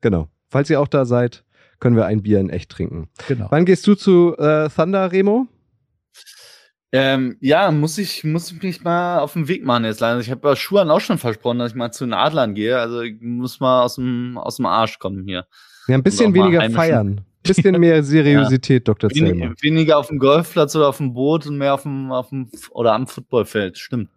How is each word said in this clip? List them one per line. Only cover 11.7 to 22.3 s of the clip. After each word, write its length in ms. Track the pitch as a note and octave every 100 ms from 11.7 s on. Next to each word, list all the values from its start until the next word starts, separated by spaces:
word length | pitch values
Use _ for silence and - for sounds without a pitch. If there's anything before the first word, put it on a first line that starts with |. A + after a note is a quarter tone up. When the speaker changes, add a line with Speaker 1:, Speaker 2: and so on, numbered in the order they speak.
Speaker 3:
ich 40 | A#2
mal 140 | A#2+
zu 120 | - B2+
den 80 |
Adlern 400 | G#2 C3+ D#3 A#2+
gehe. 240 | G2+ G#2+ B2
Also 240 | A#2 A#2+
ich 140 | A#2 A2
muss 400 | A#2 A#2+ B2 -
mal 200 | C3 B2+
aus 120 | B2 B2
dem, 420 | B2+ A#2+ B2 A#2+
aus 200 | - A#2+
dem 80 | A2+
Arsch 340 | G2 A2 -
kommen 240 | - G2 F#2+
hier. 220 | F2+ F2+ _ _ _ -
Speaker 1:
Ja, 80 | C3
ein 80 |
bisschen 240 | C3 G3+ A3+
Speaker 3:
Und 60 |
auch 40 | F#3
mal 60 |
Speaker 1:
weniger 160 | F#3+ E3+
Speaker 3:
heimischen 140 | A2+ A#2
Speaker 1:
feiern. 400 | E3 C#3 G#2 G2+ - _
Bisschen 280 | - F#3+ G3
Speaker 3:
<laughs> 80 | F#3
Speaker 1:
mehr 240 | E3+ D#3+
Seriosität, 760 | C#3+ D#3 D3 C#3+ C3+ C3 - C3
Speaker 3:
Ja. 100 | -
Speaker 1:
Doktor 160 | G#2+ G#2+
Speaker 3:
Wenig-, 280 | C#3+ E3 F2
Speaker 1:
Zellmer. 160 | E2 E2
Speaker 3:
weniger 360 | D3 D#3+ D#3+ D3+
auf 120 | C#3
dem 100 | D3+
Golfplatz 560 | C3+ D3 E3 - D3 D#3+
oder 140 | C#3+
auf 80 | C3+
dem 160 | C#3
Boot 340 | B2 C#3 D#3+ D3
und 100 | C#3+
mehr 160 | C#3
auf 100 | C#3
dem, 280 | D3 C3+ C3+
auf 180 | B2+
dem 200 | B2